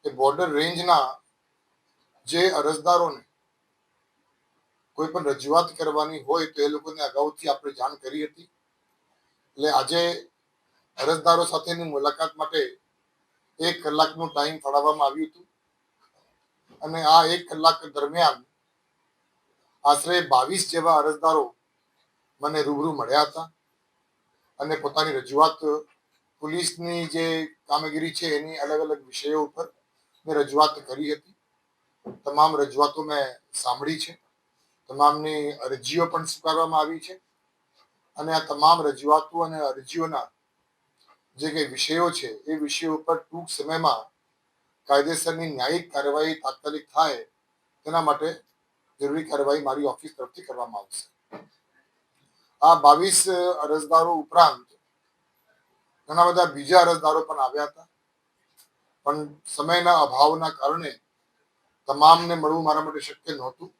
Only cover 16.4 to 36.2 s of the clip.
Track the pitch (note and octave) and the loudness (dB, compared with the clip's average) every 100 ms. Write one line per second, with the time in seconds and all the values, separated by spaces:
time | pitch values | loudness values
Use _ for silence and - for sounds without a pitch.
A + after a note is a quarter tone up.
16.4 | _ _ _ _ D#3 E3 D#3 D#3+ D#3+ F3 | _ _ _ _ -10 0 6 8 6 0
17.4 | - D#3 E3 - D#3 C#3+ C#3+ E3+ D#3+ B2 | -6 2 2 2 -8 -6 -4 2 2 2
18.4 | _ _ _ _ _ _ _ _ _ _ | _ _ _ _ _ _ _ _ _ _
19.4 | _ _ _ _ C#3+ C#3+ E3 F3+ D#3+ B2+ | _ _ _ _ 2 2 2 -2 2 2
20.4 | C3+ F#3 - E3 D#3+ D#3 D3+ D3+ D#3+ D#3 | 2 -4 -4 0 4 4 2 0 2 2
21.4 | B2+ _ _ _ _ _ _ _ _ _ | -2 _ _ _ _ _ _ _ _ _
22.4 | D3 D#3 C#3+ C#3+ D#3+ C#3+ A2+ C#3+ D3 D#3+ | -4 -2 -2 -2 -4 -4 0 2 2 -4
23.4 | D#3+ _ _ _ _ _ _ _ _ _ | -14 _ _ _ _ _ _ _ _ _
24.4 | _ - D3 D#3 D3 D#3 D#3 C3+ B2+ C#3 | _ -10 -6 -4 -2 -2 -2 -4 -2 4
25.4 | D#3 - D#3 D3+ D3+ _ _ _ _ _ | 4 4 -2 -2 -6 _ _ _ _ _
26.4 | D3+ E3+ E3 E3+ E3+ E3+ E3 D#3+ E3 D#3+ | -6 -4 -4 -6 -6 -6 -4 -4 -2 -2
27.4 | D#3 _ - D3 D#3 D3+ D#3+ D#3+ E3+ D3 | -6 _ -4 -4 -2 -6 -6 -6 -4 -4
28.4 | D#3 D#3 C#3+ D3+ D#3 C#3+ C3 - C#3+ D#3 | -4 -8 -4 -2 -2 -6 -8 -10 -4 -2
29.4 | D3 - E3 _ _ _ _ _ D#3 D3 | -4 -8 -12 _ _ _ _ _ -4 -2
30.4 | C3+ C#3+ D3+ D3+ - C3 D3+ D3 _ _ | 0 2 2 2 -12 -8 -6 -6 _ _
31.4 | _ _ _ _ _ _ A2 - C#3+ D3 | _ _ _ _ _ _ -20 -12 -6 2
32.4 | D#3 D3 C#3 C3 C#3+ D#3 D3+ D3 C3+ - | 2 2 -2 0 0 -2 -6 -4 -4 -8
33.4 | _ - B2+ B2 C#3+ D#3+ - E3 _ _ | _ -8 -6 -4 -6 -6 -10 -14 _ _
34.4 | _ _ _ _ _ C3+ D3 D3+ D#3 D3+ | _ _ _ _ _ 2 2 2 -4 -4
35.4 | D3 D3 C3 C3 A#2+ D#3+ E3+ E3+ | -6 -8 -8 -8 -4 -2 0 -2